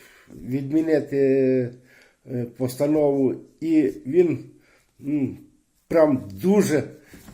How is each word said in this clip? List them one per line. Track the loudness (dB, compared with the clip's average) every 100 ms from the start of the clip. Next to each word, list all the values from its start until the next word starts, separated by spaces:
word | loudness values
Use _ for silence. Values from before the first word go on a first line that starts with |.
| -20 -20 _ -18
відмінити, | -8 -6 -2 -2 2 0 0 0 2 2 2 0 -2 -8 _ -20 _ _ -10
е, | -8 -8 -6
постанову, | -8 -2 0 2 2 2 0 -2 -10 _
і | 0 2 2 -2 -2
він, | 2 2 -2 -8 -20 _ _ _ _
м, | -6 -4 -4 -6 -18 _ _ _ _
прям | 2 4 2 -4
дуже, | -4 2 2 4 0 -2 -12 -20 -20 -20